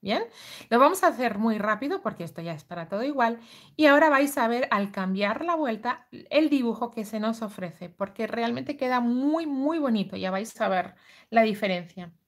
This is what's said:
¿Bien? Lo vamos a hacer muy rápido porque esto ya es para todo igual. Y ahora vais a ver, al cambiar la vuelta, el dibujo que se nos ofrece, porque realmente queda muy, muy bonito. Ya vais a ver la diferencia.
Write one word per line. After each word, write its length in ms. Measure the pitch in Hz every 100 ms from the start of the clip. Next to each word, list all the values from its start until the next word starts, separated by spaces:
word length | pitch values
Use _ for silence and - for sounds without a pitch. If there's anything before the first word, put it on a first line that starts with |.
¿Bien? 180 | 190 247 453 - - - -
Lo 100 | 233
vamos 240 | 277 370
a 40 | 359
hacer 320 | 226 247 202
muy 180 | 220 214
rápido 460 | 202 214 269 381
porque 220 | 226 202
esto 180 | 170 -
ya 100 | 165
es 100 | 156
para 280 | - 175 165
todo 140 | 196
igual. 360 | 262 285 226 233 - - -
Y 120 | - 302
ahora 240 | 285 311
vais 260 | 277 285 285
a 100 | 226
ver, 200 | 240 262
al 220 | 208 202
cambiar 500 | 202 185 190 202 220 339
la 80 |
vuelta, 540 | 330 285 220 240 - _ - -
el 220 | 277 311
dibujo 400 | 285 240 226 240
que 160 | 233 208
se 140 | 214
nos 200 | 214 226
ofrece, 480 | 214 202 180 165 175
porque 380 | - 196 - 220
realmente 500 | 233 233 240 262 285
queda 240 | 254 254
muy, 460 | 240 247 277 311 320
muy 320 | 277 277 330
bonito. 400 | 277 220 190 190
Ya 120 | 185
vais 300 | 190 220 -
a 80 | 208
ver 260 | 190 - - _ - _
la 100 | 226
diferencia. 720 | 220 208 202 180 175 - 175 _